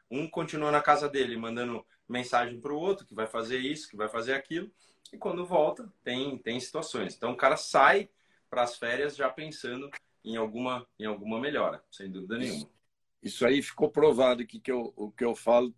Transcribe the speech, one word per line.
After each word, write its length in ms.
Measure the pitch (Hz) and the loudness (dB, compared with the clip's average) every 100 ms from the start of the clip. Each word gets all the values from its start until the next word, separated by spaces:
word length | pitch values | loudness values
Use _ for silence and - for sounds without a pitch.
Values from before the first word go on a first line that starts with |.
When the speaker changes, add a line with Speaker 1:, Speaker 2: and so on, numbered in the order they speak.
| - | -8
Speaker 1:
um 180 | 127 160 | -6 -4
continua 400 | - 156 151 151 | -6 -6 -2 2
na 100 | 147 | 4
casa 280 | 147 147 147 | 6 4 4
dele, 280 | 139 120 113 | 0 0 -2
mandando 480 | 113 117 120 110 - _ - | -4 -4 -4 -6 -10 _ -6
mensagem 500 | 123 123 123 120 120 | -6 0 0 0 -4
pro 180 | 143 147 | -6 -2
outro, 260 | 185 196 | -2 -2
que 100 | - | -4
vai 120 | 104 110 | -6 -4
fazer 320 | 117 110 127 | -4 -4 -2
isso, 300 | 135 151 - | -2 -6 -8
que 80 | 104 | -6
vai 120 | 107 | -4
fazer 240 | 117 117 | -2 -2
aquilo, 360 | 135 - 165 208 _ _ _ - | -2 -4 -6 -8 _ _ _ -20
e 60 | - | -8
quando 260 | 202 175 | -6 -4
volta, 480 | 175 175 151 151 220 _ | 2 4 4 2 -10 _
tem, 360 | - 123 139 127 | -6 -4 -4 -6
tem 200 | 113 123 | -6 -6
situações. 560 | - - - 120 98 - | -4 -6 -4 -4 -6 -4
Então, 160 | 117 | -6
o 40 | 127 | 2
cara 200 | 135 151 | 2 2
sai 520 | - 147 139 196 214 _ _ _ - | 2 6 8 6 0 _ _ _ -6
pras 280 | 123 120 - | -2 -2 -2
férias 400 | 117 127 147 143 | -4 -2 -2 -2
já 120 | 135 | -2
pensando 600 | - 156 - 123 127 143 - _ _ | -2 -10 -10 -8 -8 -10 -16 _ _
em 120 | 110 113 | -8 -4
alguma, 500 | 110 113 127 127 120 - | -4 -2 -4 -4 -8 -8
em 60 | |
alguma 360 | 107 104 107 110 | -6 -6 -4 -4
melhora, 420 | 143 135 90 - _ | -2 0 -2 -4 _
sem 200 | - 98 | -14 -12
dúvida 280 | 92 92 113 | -10 -6 -6
Speaker 2:
Isso. 140 | 127 | -4
Speaker 1:
nenhuma. 180 | 76 - _ _ _ _ _ | -6 -12 _ _ _ _ _
Speaker 2:
Isso 220 | - - 123 | -10 2 4
aí 160 | 139 | 4
ficou 280 | - - 147 | 0 0 0
provado 560 | 147 151 120 127 123 117 | 6 6 8 4 4 -2
que, 120 | 113 | -8
que 120 | - | -4
eu, 200 | 123 113 - | -4 -4 -8
o 140 | 104 | -8
que 140 | - | -2
eu 100 | 120 110 | -2 0
falo, 380 | - 120 123 | 6 6 6